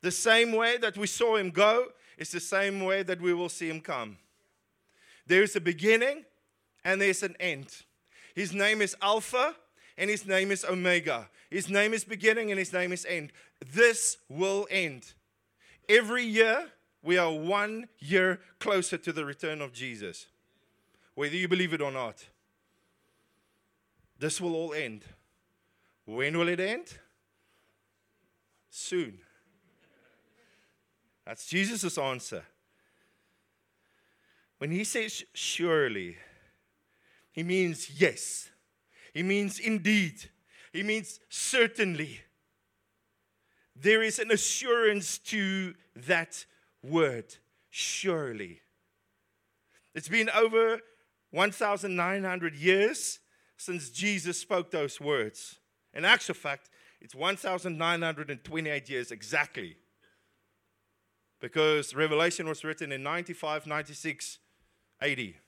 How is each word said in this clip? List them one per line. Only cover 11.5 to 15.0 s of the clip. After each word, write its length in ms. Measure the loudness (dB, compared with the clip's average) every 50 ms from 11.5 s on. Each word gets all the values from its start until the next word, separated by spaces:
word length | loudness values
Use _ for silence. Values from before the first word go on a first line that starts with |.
His 180 | -6 -6 -4 0
name 260 | 2 2 2 2 0
is 80 | -2 -4
beginning 480 | -6 -10 0 2 2 4 4 0 -2
and 80 | -2 -2
his 140 | -2 -2 -2
name 200 | -2 -2 -2 -4
is 140 | -6 -6
end. 240 | -6 -6 -6 -6 -10 -16 -20 -20 _ _ _ -18 -8 4
This 440 | 6 6 6 6 4 0 -2 -2 -4 _ _
will 380 | -4 -2 0 0 0 0 -2 -2 -2
end. 400 | -2 -2 -2 -4 -10